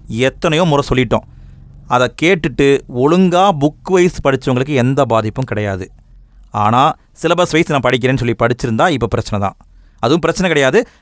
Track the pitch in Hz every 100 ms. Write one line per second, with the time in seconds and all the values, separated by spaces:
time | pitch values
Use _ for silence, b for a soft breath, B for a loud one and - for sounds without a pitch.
0 | - 113 131 - 175 156 175 143 131 127
1 | 120 110 - b b b - - - 123
2 | 123 - 160 190 147 120 139 139 - 127
3 | 139 180 185 175 202 156 143 - - 185
4 | 180 - 143 135 139 127 131 143 123 135
5 | 131 113 110 120 127 107 104 95 90 -
6 | - - - - - 104 104 117 151 -
7 | _ - 165 170 175 156 170 143 123 127
8 | 127 131 117 113 117 123 123 113 175 139
9 | 113 110 - 104 98 - _ - - _
10 | 117 160 165 165 185 151 131 196 254 b